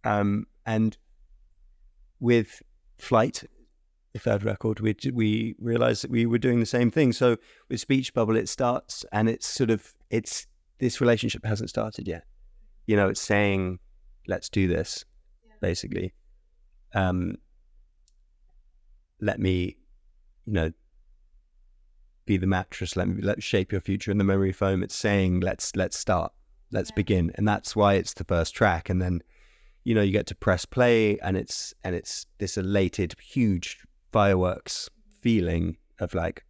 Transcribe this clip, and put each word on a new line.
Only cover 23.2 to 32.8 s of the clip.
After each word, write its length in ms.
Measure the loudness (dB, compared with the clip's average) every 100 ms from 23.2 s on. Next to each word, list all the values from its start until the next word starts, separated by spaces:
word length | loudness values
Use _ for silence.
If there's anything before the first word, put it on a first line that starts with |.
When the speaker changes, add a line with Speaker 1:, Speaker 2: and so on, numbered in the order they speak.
Speaker 1:
let 200 | -2 -4
shape 300 | -2 -2 0
your 100 | -4
future 300 | -2 -4 -2
in 60 | 0
the 60 |
memory 280 | 2 2 0
foam. 320 | 0 0 0
It's 120 | -2 -2
saying, 440 | 0 2 2 2
"Let's, 360 | 0 -4 -6 -4
let's 220 | -4 -4
start, 340 | -2 -2 -2 _ _ _ _
let's 200 | -6 -4
Speaker 2:
Yeah. 40 | -4
Speaker 1:
begin." 360 | 0 2 0 0
And 120 | -2
that's 280 | -2 -4 2
why 200 | 4 4
it's 180 | 0
the 100 | -10
first 300 | -2 -2 -2 2
track. 340 | 2 2 -2
And 120 | -2
then, 200 | 0 -2 -6 _ _ _ -20 _
you 120 | 0 2
know, 60 |
you 100 | 4
get 160 | 2 -2
to 80 | -2
press 300 | 0 0 -2
play 520 | 2 4 6 4 2
and 180 | -2 -2
it's, 360 | -4 -10 -10 -10
and 120 | -6 -6
it's 300 | -6 -12 -14 _
this 200 | -6 -4
elated, 580 | 0 2